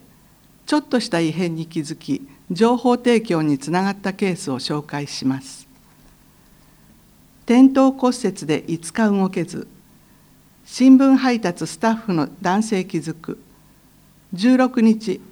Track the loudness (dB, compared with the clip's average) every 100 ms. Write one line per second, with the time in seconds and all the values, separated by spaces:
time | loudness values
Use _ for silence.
0 | _ _ _ _ _ _ -4 -4 0 -4
1 | -2 -2 -2 -2 -4 -4 -8 -8 -8 -10
2 | -8 -8 -8 -18 -8 0 2 2 0 0
3 | 2 0 0 -2 0 -2 -2 -2 -2 -4
4 | -6 -4 -4 -4 -6 -6 -6 -6 -6 -10
5 | -10 -6 -4 -4 -8 -20 -20 _ _ _
6 | -20 _ _ _ _ _ _ _ _ _
7 | _ _ _ _ 0 6 6 6 2 2
8 | -2 -2 -4 -4 -4 -4 -4 -8 -8 -2
9 | 0 2 -2 -2 -6 -8 -14 -20 _ _
10 | _ _ _ _ _ _ -12 2 8 8
11 | 8 4 2 0 -2 -4 -8 -2 -2 -2
12 | -2 -2 -2 -4 -2 -2 -2 -4 -4 -6
13 | -6 -10 -12 -14 -16 _ _ _ _ _
14 | _ _ -14 -2 2 2 2 2 2 2
15 | -2 -8 -10